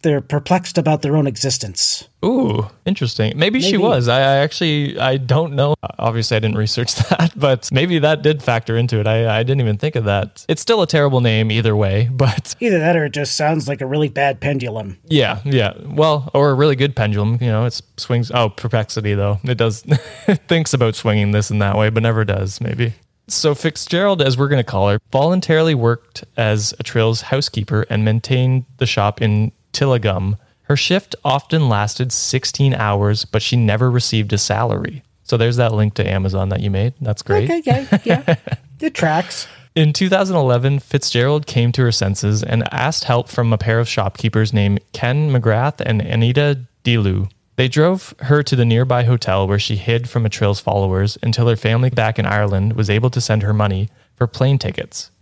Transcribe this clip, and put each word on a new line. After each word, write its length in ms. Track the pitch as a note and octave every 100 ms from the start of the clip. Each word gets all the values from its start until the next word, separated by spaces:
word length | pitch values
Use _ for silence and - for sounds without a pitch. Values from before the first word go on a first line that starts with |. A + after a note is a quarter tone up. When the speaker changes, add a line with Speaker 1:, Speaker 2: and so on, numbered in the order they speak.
Speaker 1:
they're 200 | E3 C#3+
perplexed 560 | C3 D3 C#3 F3+ F3+ -
about 240 | D3+ D3+
their 160 | C#3+ D3+
own 100 | C#3
existence. 800 | A2+ C#3 B2+ G#2+ F#2 - - - _
Speaker 2:
Ooh, 420 | G3 C4 C4 G#2+ G#2 - -
interesting. 480 | G3 A#2+ - A2 C3+
Maybe 220 | F3 B3
she 140 | C#4
Speaker 1:
Maybe. 100 | A3+
Speaker 2:
was. 240 | G3 C#3+ A#2+
I, 120 | B2
I 160 | C3+ C#3
actually, 600 | D3 - E3+ D3 C#3+ -
I 200 | C3 C3+
don't 360 | B2+ C3 E3 C#3
know. 200 | C#3+ D3+ - -
Obviously, 380 | A2+ A#2 A2 A2+
I 20 |
didn't 180 | A2 G#2+
research 380 | G#2+ - A#2 -
<laughs> 140 | -
that, 240 | - E3 -
but 340 | C#3 C3 -
maybe 260 | B2 E3+ E3+
that 220 | D3 D3+
did 200 | D3 D3+
factor 360 | B2+ A#2 - A2+
into 240 | A#2+ A2
it. 60 | G#2+
I, 320 | A2 A2+ A2
I 40 |
didn't 160 | A#2+ C3+
even 180 | A#2 G#2
think 200 | C#3+ A#2+
of 80 | G#2+
that. 400 | G2+ F#2 - -
It's 140 | E3
still 200 | - A3+
a 60 | E3+
terrible 320 | D#3+ C#3+ C3
name 320 | A#2+ A2 A2
either 240 | A2 A2+ G#2+
way, 320 | G2+ G2 A#2
but 420 | B2+ B2+ - - -
Speaker 1:
Either 180 | A#3+ F3+
that 160 | D#3+ E3
or 80 | D3
it 60 |
just 240 | D3 C#3+ -
sounds 320 | D3+ D#3+ C#3
like 140 | C#3+
a 40 | C3
really 220 | D3 D3+
bad 320 | A2 C#3+ C3+
pendulum. 580 | C#3+ C#3 B2 A2+ G2+ F#2 -
Speaker 2:
Yeah, 300 | D#3 A2 G2
yeah. 300 | B2+ C3+ G#2 - C#3+
Well, 460 | D3 D#3 D3 C3+
or 180 | C#3 C#3+
a 20 |
really 240 | C3 D3+ C3+
good 180 | C#3 C3
pendulum. 420 | G#2+ G#2 G#2 A#2
You 60 | A#2+
know, 160 | G#2+ A#2+
it 160 | - - -
swings. 340 | - A#2+ A#2
Oh, 140 | A#2+ A2+
perplexity, 680 | - A#2+ A2+ G#2 - G#2 G2+
though. 240 | G2+ G2+
It 140 | B2+ A#2
does, 260 | A2+ G#2+ -
<laughs> 420 | C#3+ - - -
it 100 | F#3+ -
thinks 260 | E3+ D#3
about 220 | C#3 A#2 G#2+
swinging 360 | A#2 G#2 G2+
this 180 | G#2 G2+
and 120 | G#2
that 160 | G2+ G2+
way, 120 | G#2+
but 140 | A2
never 200 | A2+ A2
does, 380 | G#2 G2 F#2+ -
maybe. 320 | A#2 A#2 A#2 G#2+ _ _ -
So 260 | - D#3
Fitzgerald, 680 | C#3+ E3 - - E3+ G3+ F#3+
as 140 | C#3 B2+
we're 100 | C#3
gonna 160 | C#3
call 260 | A#2 F#2+ G2+
her, 100 | G#2 _
voluntarily 640 | C3+ D3+ F#3 - D#3+ D#3+ C#3+
worked 480 | A#2 A#2 _ - - -
as 360 | A2 G#2+ G#2 -
Atrill's 400 | - A#2+ A2+ A2+
housekeeper 640 | - C3 C#3 - G2+ G#2+ G#2
and 140 | A2
maintained 600 | G#2+ A2 - B2+ B2+ B2+ B2 -
the 100 | B2+
shop 340 | - G2+ -
in 300 | A2 G#2 A2 - _
Tillagum. 640 | - C#3 B2 G#2+ F#2 F#2+ G#2 _ _
Her 120 | _ C#3+
shift 400 | - F#3 - -
often 460 | D3 C3+ - D#3+ C#3
lasted 420 | G#2 G#2 - B2+
sixteen 600 | - - C3 - - C#3
hours, 520 | - G#2+ G2+ G#2 G#2+ -
but 180 | G#2+
she 120 | - B2
never 360 | A2+ G#2+ B2+
received 420 | A#2+ - A2+ G#2
a 60 | G#2
salary. 640 | - G2+ A#2 G2 - D3 _ _ -
So 120 | A#2+
there's 200 | A2+ A#2+
that 160 | A#2+
link 200 | G#2+ G#2+ -
to 140 | F#2+
Amazon 400 | F#2+ F#2+ F#2+ G2
that 120 | G2
you 100 | G2+
made. 240 | F#2+ A2 -
That's 200 | A#2+ G#2
great. 300 | - - B2
Speaker 1:
Okay, 100 | E4+ D#4
yeah, 300 | B3 C#4 G3+
yeah. 320 | - E3 - E3 - -
Speaker 2:
<laughs> 220 | - -
Speaker 1:
It 160 | D#4 -
tracks. 520 | E3 D#3 F3+ - - - - -
Speaker 2:
In 180 | D3+
two 160 | D3 F#3+
thousand 260 | F#3+ F#3+ F3+
eleven, 420 | C3 A#2+ C3 C#3
Fitzgerald 680 | - C#3+ - A#2+ B2+ D3+ D3
came 260 | A#2+ A#2+
to 100 | A#2+
her 80 | B2
senses 500 | A2 F#2+ G2 G2+ G#2+
and 260 | A2 A#2 -
asked 300 | - B2+ D#3+
help 260 | - A#2+ -
from 240 | - A#2
a 60 | A2
pair 200 | A2 A2+
of 80 | A#2
shopkeepers 680 | - G2 - A2+ A2 G#2+
named 260 | G#2+ G2+ G2+ _
Ken 400 | - B2 C3+ D3+
McGrath 500 | C3 A2+ A2 C3+ - -
and 160 | A2
Anita 640 | E2+ A2+ A#2 B2+ D3 C#3 B2 _
Delu. 460 | A#2+ A#2 G2+ F#2+ F#2+ _ _ -
They 100 | B2+
drove 460 | D3 D#3+ F#3 - -
her 220 | B2+ D3
to 140 | C#3+ C3
the 80 |
nearby 400 | A#2 A2+ B2+ B2
hotel 420 | A#2+ A#2+ - F#2+ F#2+
where 140 | G2+
she 160 | - G#2
hid 320 | G#2+ A#2 A#2+
from 160 | A#2+
Atrill's 380 | A2 - G#2 G2
followers 560 | - G2+ G2 F#2 G2 -
until 240 | A2+ A2+ A#2+
her 80 | A2
family 320 | A2 A2+ B2+
back 280 | B2 A2 A2+
in 80 | F#2
Ireland 460 | G#2 G#2 F#2+ G2+
was 180 | A2+ G#2
able 200 | G#2 B2
to 100 | B2
send 240 | A#2 G#2+
her 80 | G2+
money 360 | G#2+ G#2 F#2+ G#2 _ _ _
for 120 | B2
plane 300 | - C3 C#3
tickets. 540 | F#2+ - - - - _